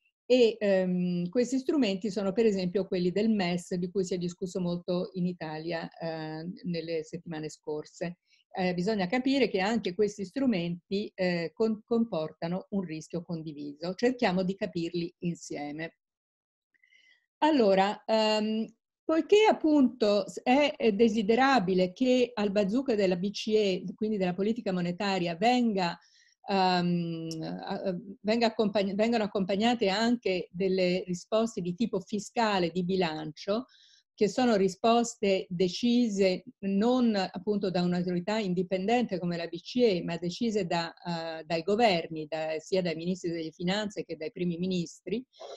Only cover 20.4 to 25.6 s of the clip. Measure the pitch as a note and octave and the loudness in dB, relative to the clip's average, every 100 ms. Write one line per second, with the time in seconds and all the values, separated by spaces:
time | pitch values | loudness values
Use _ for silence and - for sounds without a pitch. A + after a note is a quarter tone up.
20.4 | - C4 D4 - A3+ G3+ A#3+ G#3+ G3 A3+ | 2 4 4 2 0 4 4 4 2 4
21.4 | C4+ C4 F3+ F#3 F#3 F3+ B3+ B3+ A#3+ - | 4 4 4 2 2 2 2 4 2 0
22.4 | G#3 G3 G3 A#3 C4+ G#3+ F#3+ F3+ G3 G#3 | 0 0 0 0 0 2 2 0 -2 -6
23.4 | - G#3+ G3+ F3+ F3 - G#3+ G#3+ F3+ F3+ | 0 2 2 0 -4 -6 -4 0 -2 0
24.4 | G3+ A3+ G3+ F3+ F3 F3 G3+ F#3+ E3+ E3 | -2 -2 -2 -2 -2 -2 -2 -2 -2 0
25.4 | A3 B3 | 2 4